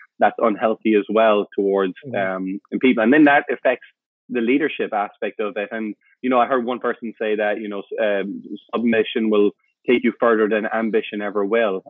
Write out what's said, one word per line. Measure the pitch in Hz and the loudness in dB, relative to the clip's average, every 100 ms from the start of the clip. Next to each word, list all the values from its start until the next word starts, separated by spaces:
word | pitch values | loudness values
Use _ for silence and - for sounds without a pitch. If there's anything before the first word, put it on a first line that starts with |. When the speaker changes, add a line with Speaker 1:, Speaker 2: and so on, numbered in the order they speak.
| - - | -14 0
Speaker 1:
that's | 107 - | 0 2
unhealthy | 113 101 117 110 113 104 | 0 0 -2 0 2 2
as | 98 | 2
well | 107 110 104 98 - | 2 4 2 0 -2
towards, | 98 98 95 - 139 | 0 0 0 -4 -8
Speaker 2:
Mm-hmm. | 110 | -6
Speaker 1:
um, | 95 92 95 98 - | -4 -4 -6 -10 -8
and | 107 | 0
people. | 131 117 | 2 2
And | 110 | 4
then | 151 147 | 6 6
that | 143 - | 4 2
affects | 120 135 123 - _ _ _ - | -2 -2 -2 -6 _ _ _ -8
the | 123 | -4
leadership | 113 143 147 - 98 | 0 0 0 -4 -4
aspect | 107 101 - 107 - | -4 -4 -6 -8 -6
of | 107 104 | -6 -6
it. | 101 | -8
And, | 113 107 101 _ _ | -6 -8 -10 _ _
you | 127 | 0
know, | 127 | 2
I | 117 | 2
heard | 131 120 | 0 -2
one | 120 | -4
person | 123 113 113 - | -4 -6 -8 -6
say | 110 107 | -4 -2
that, | 104 107 | -2 -4
you | 107 | -6
know, | 101 | -10
s-, | - - | -8 -4
um, | 107 101 98 85 - - _ | -2 0 -4 -8 -12 -16 _
submission | 113 117 113 107 120 110 | -4 0 2 0 0 2
will | 104 104 - _ _ - | 4 2 0 _ _ 0
take | 123 | 0
you | 117 98 | 0 2
further | 120 110 107 | 2 4 2
than | 107 113 | 0 -2
ambition | 113 113 107 - 107 | -2 -2 -2 -2 -6
ever | 104 101 98 | -6 -4 0
will. | 113 110 95 | 0 0 -2